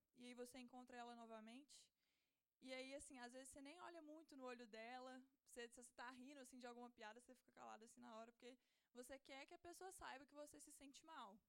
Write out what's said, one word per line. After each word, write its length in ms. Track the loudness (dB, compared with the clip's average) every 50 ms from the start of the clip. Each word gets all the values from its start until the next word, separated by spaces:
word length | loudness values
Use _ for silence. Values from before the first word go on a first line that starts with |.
| -16 _ _ -4
e 80 | -2
aí 80 | -2 0
você 240 | 2 0 0 0 -2
encontra 380 | -2 -2 -2 -4 -4 -2 0 0
ela 180 | 2 2 2
novamente. 640 | 0 0 0 0 0 0 0 -2 -4 -4 -6 -8 -8 -10 -12 _ _ _ -20 -20 -20 -20 _ _ _ _ _ _ _
E 140 | 2 4 6
aí, 200 | 6 6 6 4
assim, 220 | 4 2 2 0 0
às 140 | 0 0 0
vezes 160 | 0 -2 -2
você 120 | -2 -2
nem 180 | -2 -2 -2 0
olha 200 | 0 0 0 0
muito 340 | -2 -2 -2 -4 -4 -4 -4
no 100 | 0 2
olho 200 | 2 2 2 0 -2
dela. 560 | 0 0 2 2 2 2 0 0 -2 -4 -6 -8 -14 _ _ -4
Você, 200 | 0 2 2 2
se 80 | 0
você 180 | -2 -6 -4 0
tá 160 | 2 2 2
rindo, 280 | 2 2 0 -2 -2 -2
assim, 180 | -2 -2 -2 0
de 80 | 2 2
alguma 220 | 2 2 0 0
piada, 320 | 0 0 0 0 0 -2
você 140 | -4 -8 -10
fica 160 | -10 -12 -12
calado, 320 | -4 -2 0 0 0 0 -2
assim, 160 | -6 -6 -4
na 140 | -4 -2 0 0
hora, 140 | 0 -2
porque 260 | -4 -4 -6 -6 -6 -6 -12 -20 -20 -20 -20 -6 -4
você 240 | -2 0 0 0 -2
quer 260 | 0 0 0 0 0
que 80 | -2 -4
a 60 | -4
pessoa 320 | -2 -2 0 2 2 0
saiba 340 | 2 2 4 4 4 2 0
que 80 | -2 -2
você 260 | -2 -2 -2 -2 -4
se 120 | -6 -6
sente 340 | -6 -6 -6 -6 -6 -6 -4
mal 340 | -2 0 0 0 0 -2 -6 -10